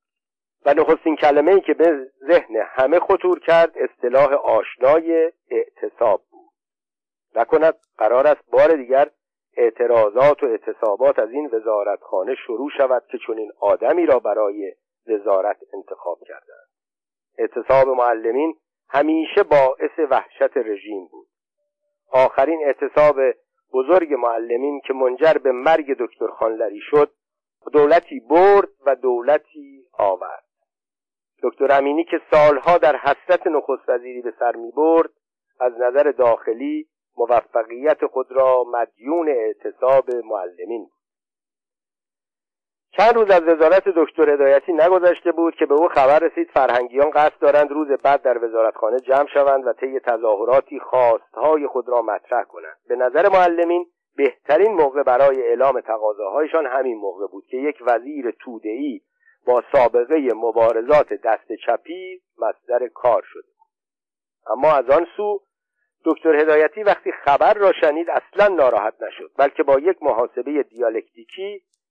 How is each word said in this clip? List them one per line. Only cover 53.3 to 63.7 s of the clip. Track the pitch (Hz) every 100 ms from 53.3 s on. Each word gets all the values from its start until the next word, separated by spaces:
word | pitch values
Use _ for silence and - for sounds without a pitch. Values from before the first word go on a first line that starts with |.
| 190 180 170 170 175 175 _ _ -
بهترین | 139 - - 151 208
موقع | 190 143 139
برای | 135 123 139 131
اعلام | 117 117 135 127
تقاضاهایشان | - 110 107 101 101 120 151 165 139
همین | 131 131 110
موقع | 101 90 101
بود | 98 -
که | 127
یک | 147 147
وزیر | 120 117 123 151 120
توده‌ای | - - 113 107 117 147 107 _ _ _ _ -
با | 123 -
سابقهٔ | 139 120 117 120 160 131 110
مبارزات | 117 113 113 117 120 151 143
دست | 104 117 107 - 110 -
چپی | 113 - 180 185 185 _ -
مصدر | 113 - - 120 123
کار | - 123 104 -
شده | - - _
بود. | _